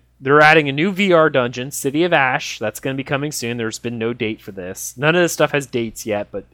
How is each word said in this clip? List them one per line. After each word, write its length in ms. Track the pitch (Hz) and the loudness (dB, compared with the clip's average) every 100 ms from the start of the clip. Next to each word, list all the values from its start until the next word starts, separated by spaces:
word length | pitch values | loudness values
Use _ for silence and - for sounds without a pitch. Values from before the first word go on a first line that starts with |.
| _ _ | _ _
they're 220 | 135 147 | 2 6
adding 280 | 151 160 143 | 8 6 4
a 40 | |
new 180 | 139 185 | 0 -2
V 220 | 185 202 | 0 4
R 160 | 170 156 | 4 4
dungeon, 420 | 143 120 123 131 | 2 -2 -4 -8
City 320 | - 139 147 | -4 -2 0
of 100 | 180 | 2
Ash. 460 | 165 131 143 - - | 2 2 0 -6 -6
That's 220 | 107 - | -6 -6
gonna 160 | 139 135 | -6 -6
be 80 | |
coming 260 | 131 143 147 | -4 -4 -4
soon. 280 | 143 117 120 | -6 -6 -4
There's 200 | 113 - | -6 -6
been 200 | 120 120 | -8 -4
no 140 | 113 | -4
date 280 | 120 110 110 | -4 -4 -6
for 100 | - | -12
this. 460 | 98 90 95 - 123 | -14 -12 -12 -12 -4
None 180 | 147 | 0
of 80 | 175 | 2
this 120 | 170 | 2
stuff 180 | - 147 | 0 0
has 140 | 143 127 | 0 -4
dates 400 | 123 117 - 110 | -6 -6 -8 -6
yet, 220 | 104 101 | -4 -4
but 140 | 101 - | -10 -12